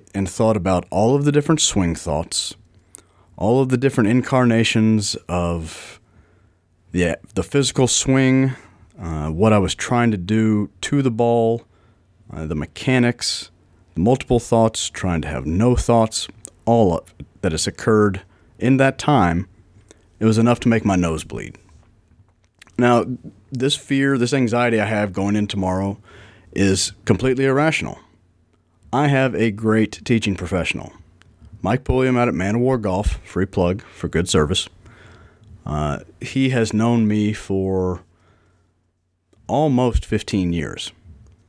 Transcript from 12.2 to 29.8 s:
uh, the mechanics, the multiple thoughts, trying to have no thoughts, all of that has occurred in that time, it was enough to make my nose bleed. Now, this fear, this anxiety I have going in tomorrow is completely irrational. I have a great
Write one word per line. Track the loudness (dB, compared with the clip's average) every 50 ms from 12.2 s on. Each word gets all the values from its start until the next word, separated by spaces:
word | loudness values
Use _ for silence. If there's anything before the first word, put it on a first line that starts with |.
| _ -16 -12
uh, | -10 -8
the | -6 -4
mechanics, | -6 -6 -8 _ -6 -2 0 2 4 2 2 0 -2 -6 -8 -6 -8 -10 -14 _ _ _ _ _ _ _ _ _
the | 0
multiple | 2 2 2 2 2 0 0 0
thoughts, | 0 2 2 2 2 2 0 -4 -8 -8
trying | -8 -6 -4 -2 -2 -2
to | -2 -4
have | -6 -6 -4
no | -2 0 2 2 2 2 2
thoughts, | 2 2 4 4 2 2 -2 -6 -10 -10 -14 -18 -20 -20 -20 _ _
all | 2 2 2 2 2 0 -2
of | -6 -10 -18 -20 -20 -20 _ _
that | -4 -4 -4
has | -4 -4
occurred | -6 -8 -4 -2 0 2 4 2 2 0 -4 -10 _ _ _ _ _ _ -4
in | 0 0 2
that | 2 2 2 0 -2
time, | 0 2 2 4 4 2 0 -2 -4 -8 _ -20 _ _ _ -20 _ _ _ _ _ _ _ -2
it | 0
was | 2 2 4
enough | 2 2 2 2
to | 2 0
make | 0 2 0
my | 0 0 0
nose | 0 0 -2 -6 -8
bleed. | -10 -12 -12 -12 -14 -16 -20 _ _ -20 -20 _ _ _ _ _ _ _ _ _ _ _ _ _ _ _ _ -20 -10 _ 0
Now, | 2 4 4 4 2 0 -4 -10 -12 -16 -20 _ _ _ -6
this | -4 -2 -2 -2
fear, | -4 -4 -2 -2 0 2 0 2 0
this | 0 0 0
anxiety | 0 0 0 2 0 2 2 2 0
I | 0
have | 0 0 -2 -2 -2 -2
going | -2 -2 0 0 0
in | -2 -2
tomorrow | -4 -4 -2 -2 -2 -2 -2 -4 -6 -8 -12 -20 -20 -20 -20 -20 -20 -20 _ -8
is | -2 0 2 2 2 0 -2 -4 -8 -6 -2
completely | 0 0 0 0 0 0 0 0
irrational. | 2 2 2 2 0 0 -2 -4 -8 -10 -12 -18 _ _ _ _ _ _ _ _ _ _ _ _ _ _ _ _ -4
I | -2 0 2 2
have | 2 2 2 0 0
a | 0 0 0
great | 0 0 0 2 2 2